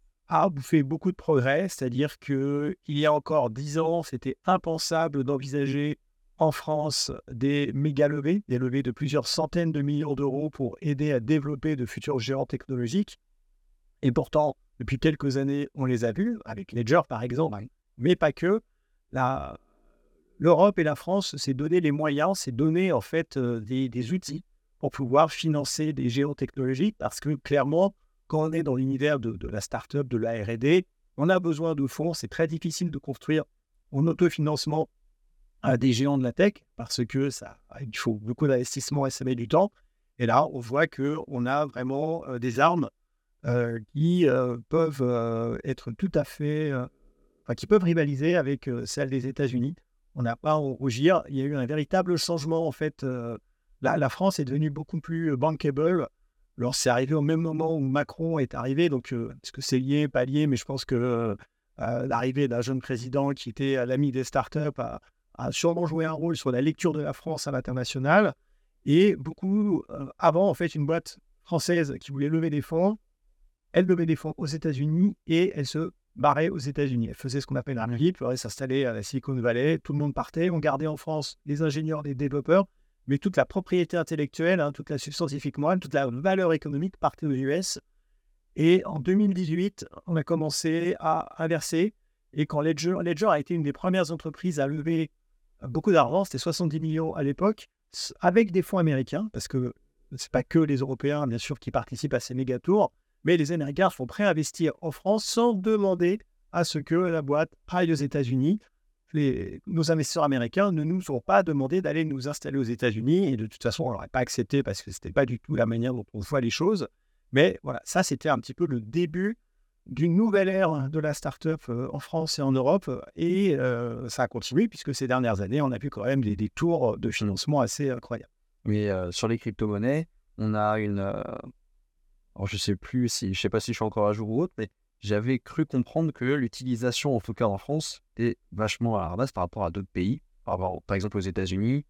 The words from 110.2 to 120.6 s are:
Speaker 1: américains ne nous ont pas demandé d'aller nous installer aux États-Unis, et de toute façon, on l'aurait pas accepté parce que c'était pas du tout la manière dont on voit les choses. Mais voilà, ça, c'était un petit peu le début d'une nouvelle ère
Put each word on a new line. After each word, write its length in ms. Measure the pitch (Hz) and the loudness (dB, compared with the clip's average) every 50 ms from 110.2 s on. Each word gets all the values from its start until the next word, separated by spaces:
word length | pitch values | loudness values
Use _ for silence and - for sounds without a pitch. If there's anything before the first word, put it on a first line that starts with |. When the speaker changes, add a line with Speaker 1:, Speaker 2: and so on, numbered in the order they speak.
| 151 | 2
Speaker 1:
américains 480 | 143 135 127 120 117 - 185 202 202 | 2 2 0 0 0 2 2 2 2
ne 140 | 180 156 151 | 2 0 0
nous 260 | 160 170 185 180 - | 0 -2 -2 -2 -4
ont 80 | 139 123 | -6 -4
pas 240 | - - 190 202 185 | 0 4 4 4 4
demandé 380 | 160 151 139 131 131 156 190 | 4 0 0 0 0 0 0
d'aller 240 | 185 151 147 160 160 | 0 0 -2 -2 -2
nous 240 | 156 139 131 123 143 | -2 -4 -6 -6 -8
installer 280 | 147 - - 147 139 139 | -8 -8 -8 -4 -2 -2
aux 60 | 127 | 0
États-Unis, 640 | 113 120 - - 120 104 107 110 131 160 185 202 147 | 0 -2 0 0 0 0 0 2 2 4 4 4 2
et 100 | 135 110 | 0 -2
de 80 | 113 | -4
toute 160 | 107 - - | -6 -8 -4
façon, 220 | - 120 113 - 120 | -4 -4 -2 -2 -4
on 40 | 127 | -4
l'aurait 160 | 117 95 - - | -4 -6 -8 -4
pas 120 | - 131 | -2 -2
accepté 440 | 127 - - - 117 - - 139 135 | -2 -2 -2 -4 -2 0 0 0 0
parce 180 | - 98 - | 0 -4 -8
que 100 | - - | -8 -14
c'était 200 | - - - - | -14 -12 -10 -4
pas 140 | 85 127 139 | 0 0 2
du 140 | 123 123 113 | 0 0 -6
tout 160 | _ - 151 | _ -4 0
la 100 | - 117 | 0 2
manière 280 | 113 117 113 117 127 127 | 2 0 -2 -2 -2 -2
dont 120 | 120 104 _ - | -4 -8 _ -10
on 60 | 110 | -10
voit 200 | 95 - 147 139 | -6 -2 0 0
les 100 | 120 117 | 0 0
choses. 380 | - - 156 190 220 185 135 - _ _ _ _ _ _ _ - - | 0 0 2 2 2 0 -2 -6 _ _ _ _ _ _ _ 0 4
Mais 260 | 135 156 190 185 - | 6 6 6 4 0
voilà, 200 | - 135 131 117 - | -6 -8 -8 -8 -6
ça, 200 | - - 180 180 | -2 0 0 0
c'était 260 | - 147 131 - 156 | 0 -2 -2 0 0
un 100 | 143 123 | 0 0
petit 140 | - - 135 | -2 -6 -4
peu 120 | - 170 | -2 -2
le 140 | 160 135 120 | 0 0 -2
début 580 | 107 104 120 165 175 160 156 175 190 208 233 - _ _ _ _ _ _ _ _ _ | -4 -2 -2 0 0 0 -2 -2 -2 -2 -4 -6 _ _ _ _ _ _ _ _ _
d'une 300 | - - 131 156 175 165 | -10 -4 0 2 4 4
nouvelle 340 | 190 226 226 196 202 190 190 | 4 4 4 4 4 4 4
ère 400 | 190 190 | 2 2